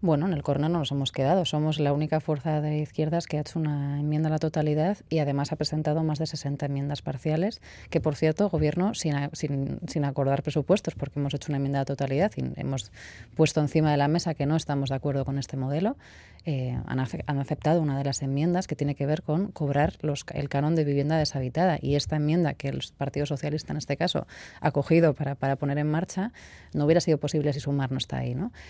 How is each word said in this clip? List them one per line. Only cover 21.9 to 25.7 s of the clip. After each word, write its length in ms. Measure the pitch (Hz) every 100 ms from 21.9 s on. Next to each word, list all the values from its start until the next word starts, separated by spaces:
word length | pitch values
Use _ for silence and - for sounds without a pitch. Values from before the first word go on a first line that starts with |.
| 143
esta 220 | - 151
enmienda 360 | 147 165 165
que 140 | 143 139
el 160 | 135 - -
Partido 280 | 135 143 147
Socialista, 460 | 139 151 151 -
en 60 | 151
este 200 | - 143
caso, 300 | 175 - - - - -
ha 100 | -
cogido 440 | 143 139 160 165 135
para, 180 | 139
para 220 | 139 135 139
poner 240 | 143